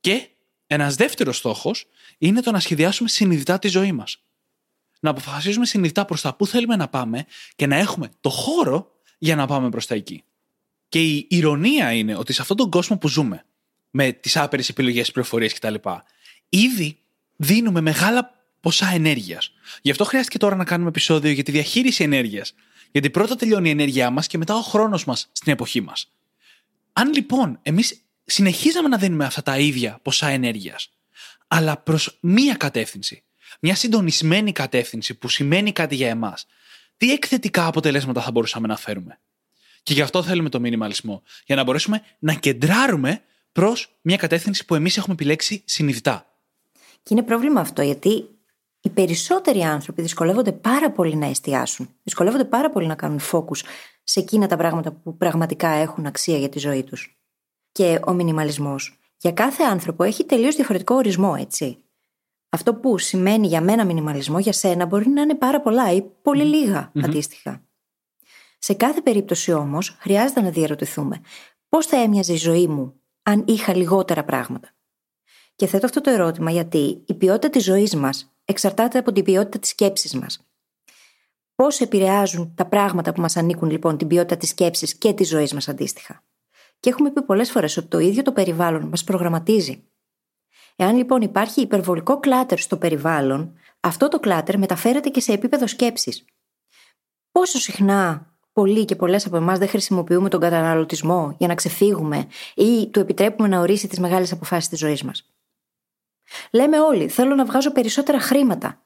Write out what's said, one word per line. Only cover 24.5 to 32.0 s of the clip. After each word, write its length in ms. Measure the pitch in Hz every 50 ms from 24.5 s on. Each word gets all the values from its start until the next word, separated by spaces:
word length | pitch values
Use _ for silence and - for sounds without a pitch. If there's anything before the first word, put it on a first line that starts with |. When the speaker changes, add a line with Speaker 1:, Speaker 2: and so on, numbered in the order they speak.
| -
Speaker 1:
ο 60 | 220
χρόνος 440 | 220 - - 208 220 220 208 170 -
μας 240 | - 123 - - _ _
στην 200 | - - - 143
εποχή 280 | - 117 - - 123
μας. 320 | 104 - - - - _ _ _ _ _ _ _ _ _ _ _ _ _ _ _ _ _ _
Αν 200 | - 226 277 311
λοιπόν 460 | 294 - - 254 254 254 170 120 - _
εμείς 380 | - 151 180 240 - - - _ _ _ _ _
συνεχίζαμε 640 | - - - 196 190 175 - - 302 320 359 330 294
να 80 | 254
δίνουμε 280 | 220 190 196 175 156 147
αυτά 180 | 135 - - -
τα 160 | - 135 135
ίδια 400 | 143 151 139 127 120 110 104 - _
ποσά 260 | - 139 - - 147
ενέργειας, 640 | 139 135 127 120 113 107 95 90 - - - - _ _ _ _ _ - - - - _ _ _
αλλά 280 | - 160 160 156 147
προς 420 | - _ - 160 156